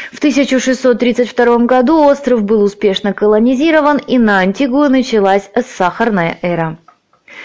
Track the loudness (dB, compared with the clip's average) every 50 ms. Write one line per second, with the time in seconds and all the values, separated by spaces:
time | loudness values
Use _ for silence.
0 | -16 -16 -8 -4 -2 0 0 0 0 0 0 -2 0 -2 -4 0 0 0 0 2
1 | 0 0 0 0 -2 -2 0 0 2 2 4 2 2 2 2 2 2 2 2 4
2 | 4 2 2 0 0 -2 -2 0 0 0 0 2 2 0 -2 -2 -2 -2 -2 -2
3 | -4 -6 -4 0 0 2 2 2 2 2 0 0 0 2 2 2 2 2 0 -2
4 | -2 -2 0 0 2 2 2 2 0 0 0 -2 -2 -2 0 0 2 2 2 0
5 | 0 0 0 0 2 2 0 0 -2 -4 -6 -6 -6 -6 -4 -2 -2 -2 0 -2
6 | -2 -2 0 -2 -2 -4 -6 -6 -6 -4 -4 -4 -4 -6 -6 -12 _ _ _ _
7 | _ _ _ _ _ _ -20 -20